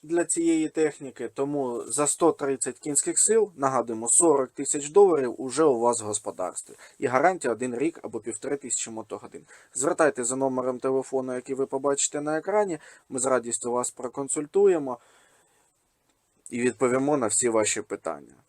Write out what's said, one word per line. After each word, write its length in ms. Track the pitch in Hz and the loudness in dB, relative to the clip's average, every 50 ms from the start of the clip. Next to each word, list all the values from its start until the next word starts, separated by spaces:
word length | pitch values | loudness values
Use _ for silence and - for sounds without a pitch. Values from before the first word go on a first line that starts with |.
| _ | _
для 220 | 151 165 170 170 | -2 0 0 0
цієї 440 | 165 - - 165 165 165 160 156 151 | 0 -2 0 2 2 2 2 0 -2
техніки, 600 | _ - 156 151 143 - - 135 120 - 123 113 | _ 0 0 0 0 -6 -14 -16 -10 -10 -10 -10
тому 560 | _ - 135 143 143 147 135 123 120 120 - | _ -4 -4 -2 -2 -2 -2 -2 -4 -6 -6
за 200 | - - - 147 | -4 -2 0 0
сто 260 | 143 - - - 165 147 | 0 0 4 4 4 4
тридцять 460 | - 147 139 139 127 - 131 123 - | 2 -2 -4 -2 -2 -4 -6 -6 -8
кінських 400 | - 151 143 135 - 180 165 - | -8 -2 -2 -2 0 0 0 2
сил, 340 | - - 214 226 214 202 170 | 2 4 4 4 4 2 -2
нагадуємо, 520 | 139 135 135 131 127 117 117 117 110 113 117 | -2 -2 0 2 2 0 -2 -4 -6 -2 2
сорок 420 | - - - 170 151 139 131 123 | 4 6 6 6 6 4 2 -2
тисяч 380 | _ - 143 135 - 147 143 147 | _ -8 -6 -4 -4 -4 -6 2
доларів 460 | 151 202 202 196 170 147 131 123 113 - | 6 8 8 8 6 4 2 0 -4 -6
уже 260 | 127 131 120 131 160 | -8 -6 0 4 4
у 140 | 156 135 117 | 4 4 4
вас 240 | 117 120 120 113 110 | 4 2 2 2 -2
в 20 | |
господарстві. 720 | 107 104 - - 104 95 - 92 90 - - - - - - - - _ _ | -4 -6 -6 -6 -8 -6 -6 -6 -6 -6 -8 -14 -14 -20 -20 -20 -20 _ _
І 80 | - | -4
гарантія 460 | 127 120 131 139 175 190 170 - 127 117 | 0 2 4 4 4 2 2 -2 -4 -4
один 260 | 110 123 127 120 117 | -2 -4 -6 -4 -2
рік 220 | 135 165 165 - - | -2 -2 -4 -6 -14
або 180 | - 113 113 | -10 -10 -10
півтори 360 | - 120 107 - - 131 143 | -8 -8 -12 -10 -8 -8 -8
тисячі 340 | 139 - 127 - - - 120 | -8 -6 -6 -6 -6 -6 -6
мотогодин. 560 | 113 110 110 _ - 104 - - _ - - _ - - - _ _ | -10 -12 -12 _ -12 -14 -14 -16 _ -20 -20 _ -20 -20 -20 _ _
Звертайтеся 540 | - - 175 165 - 160 147 - - 123 113 | -4 -2 -2 0 2 2 2 2 0 -4 -4
за 80 | 131 | -2
номером 420 | 131 135 135 131 127 123 127 127 123 | -2 -2 -2 0 -2 -2 -4 -4 -4
телефону, 560 | - 135 131 135 127 - - 135 131 131 127 | -2 -2 0 0 -2 -2 -4 -4 -4 -4 -6
який 200 | 123 123 - 135 | -8 -6 -8 -4
ви 120 | 127 135 | -4 -4
побачите 540 | 127 - 135 131 143 143 139 - - - 151 | -4 -4 -2 0 0 0 0 -2 -4 -4 -6
на 180 | 147 151 156 160 | -6 -4 -4 -4
екрані, 400 | 156 - 196 214 208 196 170 151 - - - - _ _ | -4 0 0 0 2 0 -2 -8 -10 -18 -20 -20 _ _
ми 120 | - 131 | -8 -4
з 40 | 120 | 0
радістю 480 | 135 131 123 117 120 117 - - 123 120 | 2 2 2 0 -2 -8 -6 -4 -2 -2
вас 180 | 123 123 - | -2 -2 -4
проконсультуємо 1080 | - _ 123 123 120 - 139 135 - 156 151 147 _ 196 202 202 185 165 147 131 123 120 _ _ _ _ _ _ _ _ _ _ _ _ _ _ _ _ _ _ _ _ _ _ _ _ _ _ _ _ _ - | -6 _ -12 -10 -8 -8 -8 -6 -6 -6 -6 -2 _ 4 4 6 4 4 0 -4 -8 -8 _ _ _ _ _ _ _ _ _ _ _ _ _ _ _ _ _ _ _ _ _ _ _ _ _ _ _ _ _ -12
і 100 | - 120 | -8 -2
відповімо 560 | 120 123 117 _ 135 123 120 131 135 143 151 | -2 -2 0 _ 0 2 2 2 0 2 0
на 100 | 143 123 | 0 0
всі 220 | 107 - - - 120 | 0 0 0 0 2
ваші 340 | 110 113 107 104 - 113 101 | 2 2 2 2 0 -4 -6
питання. 520 | _ 101 98 _ - 78 73 69 58 - 64 _ | _ -10 -8 _ -8 -8 -8 -12 -20 -20 _ _